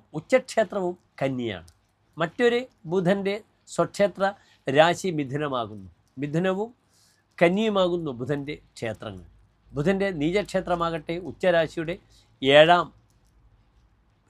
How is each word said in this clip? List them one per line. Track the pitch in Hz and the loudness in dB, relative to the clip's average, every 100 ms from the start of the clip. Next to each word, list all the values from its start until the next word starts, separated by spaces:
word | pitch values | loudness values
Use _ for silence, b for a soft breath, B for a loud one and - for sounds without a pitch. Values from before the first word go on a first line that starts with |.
| _ 156 | _ -12
ഉച്ചക്ഷേത്രവും | - 254 254 - 208 196 180 180 _ - | 0 0 0 -2 -2 -2 -4 -6 _ -4
കന്നിയാണ്. | 139 127 117 92 82 _ _ _ _ - | -4 -4 -6 -8 -12 _ _ _ _ -6
മറ്റൊരു | 165 - 240 240 254 _ 156 | -4 0 0 0 -4 _ -6
ബുധൻ്റെ | 185 175 202 196 208 - _ - | -2 0 0 -2 -6 -10 _ -8
സ്വക്ഷേത്ര | - 170 - 202 - 196 202 b b - | -4 -2 0 0 0 -4 -4 b b 0
രാശി | 135 165 170 190 156 | 4 4 2 -4 -4
മിഥുനമാകുന്നു. | 135 143 151 127 107 107 92 _ _ - | -4 -6 -4 -4 -6 -10 -18 _ _ -10
മിഥുനവും | 143 160 190 190 226 - _ _ _ _ _ - | -6 -2 -2 -2 -6 -12 _ _ _ _ _ 2
കന്നിയുമാകുന്നു | 175 190 220 196 185 175 156 117 | 4 4 0 2 0 0 -4 -6
ബുധൻ്റെ | 127 143 143 151 _ - | -4 -6 -6 -12 _ -10
ക്ഷേത്രങ്ങൾ. | 117 107 113 95 - _ _ _ _ 127 | -8 -8 -12 -14 -18 _ _ _ _ -4
ബുധൻ്റെ | 151 196 196 165 | -2 0 -2 -2
നീചക്ഷേത്രമാകട്ടെ | 151 202 185 190 175 175 170 165 151 170 165 | -2 -2 -2 -4 -2 -2 -2 -6 -8 -10 -10
ഉച്ചരാശിയുടെ | - 185 170 160 - 160 185 _ b b - | -4 0 2 0 -4 -8 -8 _ b b -2
ഏഴാം | 131 147 160 175 156 - _ _ _ _ _ _ _ _ _ _ _ _ | 6 8 8 6 2 -8 _ _ _ _ _ _ _ _ _ _ _ _